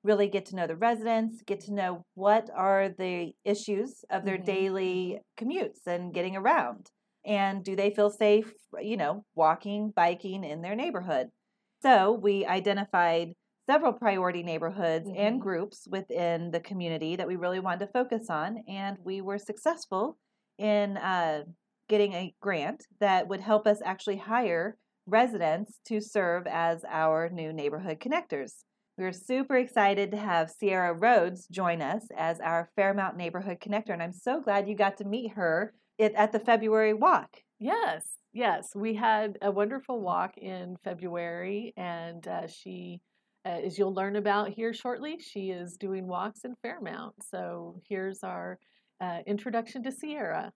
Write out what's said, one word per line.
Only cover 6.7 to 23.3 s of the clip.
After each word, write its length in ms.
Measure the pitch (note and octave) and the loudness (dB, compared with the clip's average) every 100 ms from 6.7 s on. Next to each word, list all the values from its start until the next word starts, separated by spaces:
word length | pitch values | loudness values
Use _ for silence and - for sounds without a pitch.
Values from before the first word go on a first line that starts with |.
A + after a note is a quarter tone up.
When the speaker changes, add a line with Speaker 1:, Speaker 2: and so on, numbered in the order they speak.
| A2 - _ _ _ | -6 -18 _ _ _
Speaker 1:
And 400 | - G3+ G3 G3 | -2 0 2 -2
do 100 | F#3 | -4
they 160 | F#3+ G3+ | 2 2
feel 200 | G#3 G#3 | 4 2
safe, 440 | G#3 G#3+ G#3 A3 - _ - | 6 6 6 4 -12 _ -10
you 160 | G#3+ A3 | -6 -2
know, 280 | D3 - - | -2 -2 -6
walking, 560 | D#3+ D#3+ E3 G3+ G#3 G#3+ | 4 4 4 -2 -4 -2
biking 540 | G3 F3 F3 G3 F#3+ | 4 4 2 -6 -6
in 180 | E3 D#3 | -6 -8
their 140 | F3 G#3+ | -6 -4
neighborhood? 540 | E4+ F#3 F3+ C#3+ B2 _ _ _ _ _ | -4 -4 -2 -2 -2 _ _ _ _ _
So 280 | C#4 A3+ F#3+ | 6 8 6
we 360 | A3+ G3+ G3 F#3 | 4 2 2 0
identified 880 | F#3 G3 G3+ G3 F#3 E3+ E3 E3+ F3 _ _ - | 0 2 0 2 2 4 2 -2 -10 _ _ 2
several 240 | D4 D4 | 4 4
priority 500 | - A3+ G3 F3+ F3 | 2 2 2 0 -2
neighborhoods 680 | E3+ D#3+ E3 F3 E3+ D#3+ E3 | -4 -2 -2 0 0 0 -2
and 260 | F#3+ G#3 | 0 0
Speaker 2:
Mm-hmm. 40 | B3 | 0
Speaker 1:
groups 440 | G3 F3 G#3 - - | -2 -2 -4 -10 -8
within 640 | F#3+ F#3 F3 E3+ E3 E3+ | -8 -4 -2 0 0 -2
the 80 | E3 | -6
community 580 | E3 F#3+ E3+ D#3+ D#3+ F3+ | -6 -6 -4 -4 -4 -4
that 120 | F3 | -4
we 80 | F3+ | -2
really 240 | F3+ F#3 | -2 -2
wanted 200 | F#3 F3+ | -2 -4
to 120 | G3+ | 0
focus 380 | B3 B3+ A3+ A3+ | 0 0 -2 -2
on. 320 | D#3 E3+ A3 G3+ | -2 -2 -6 -10
And 300 | G3 G3 F#3+ | -8 -6 -6
we 160 | F3+ G3 | -6 -6
were 180 | F#3+ G3+ | -4 -6
successful 800 | G3+ G#3 D#4 E4 - F#3+ B3+ - _ _ _ - | -6 -2 -2 -2 -4 -2 -2 -4 _ _ _ -4
in, 400 | G#3+ G#3 G3+ G3 | 2 2 2 -2
uh, 480 | F#3 F3+ E3 D3+ D#3+ E3+ _ _ - | 0 0 2 -2 -6 -18 _ _ 0
getting 260 | G#3 G3+ | 4 4
a 200 | F3+ F#3 _ | 0 -8 _
grant 460 | G3+ F3 C#3+ D4+ - _ | -4 -2 -4 -6 -16 _
that 280 | G3+ F#3 | 4 4
would 120 | F3 | 2